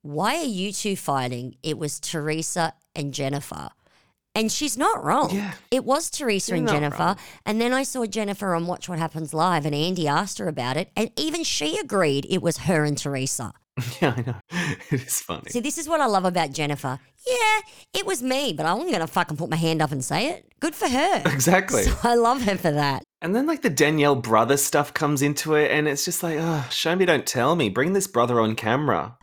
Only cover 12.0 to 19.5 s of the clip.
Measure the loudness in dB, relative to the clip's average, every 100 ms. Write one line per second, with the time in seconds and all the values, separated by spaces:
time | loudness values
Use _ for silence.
12 | 2 0 0 -2 0 -2 0 2 2 -2
13 | -4 -4 -4 -4 -8 -12 _ -10 -10 -2
14 | 0 0 -4 -8 -8 -6 -4 -6 -4 -4
15 | -2 -6 -4 -10 -6 -6 -4 -6 -2 0
16 | 2 2 2 0 -2 -2 -4 -2 -4 -6
17 | -10 _ -2 2 2 2 -2 -16 -8 -6
18 | -2 -2 0 0 0 -2 0 0 0 -2
19 | 0 0 -2 -2 -2